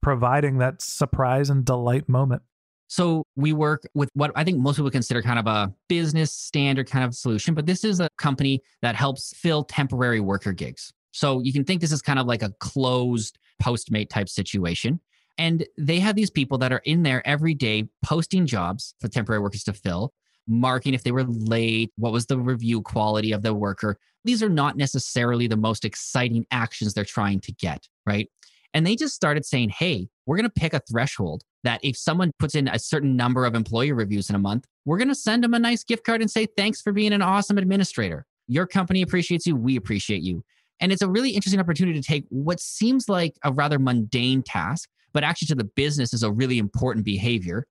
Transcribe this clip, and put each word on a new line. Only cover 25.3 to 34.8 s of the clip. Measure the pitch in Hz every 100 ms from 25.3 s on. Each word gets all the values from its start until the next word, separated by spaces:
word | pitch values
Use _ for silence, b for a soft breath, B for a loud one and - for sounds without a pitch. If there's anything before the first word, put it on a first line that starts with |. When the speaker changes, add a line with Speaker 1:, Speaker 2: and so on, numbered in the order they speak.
| 120 120
Speaker 2:
the | 110
most | 110 110 110
exciting | - - 131 123 117 113
actions | 127 113 - 107
they're | 107
trying | 101 - 101 98
to | -
get, | - 87 73 - _ -
right? | 104 - _ b b b
And | 156 165
they | 233
just | 311 -
started | 160 147 -
saying, | 131 113
"Hey, | - 175 123 95 _ -
we're | 165
gonna | 226
pick | - 160
a | 156 -
threshold | 113 131 - 90 76 - _
that | 123 117
if | 143 123
someone | - 165 180 -
puts | 151
in | 151 135
a | 85
certain | - 156 139 127
number | 123 123 123
of | 117
employee | 113 113 143
reviews | 127 104 104 95
in | 98
a |
month, | 98 113 - _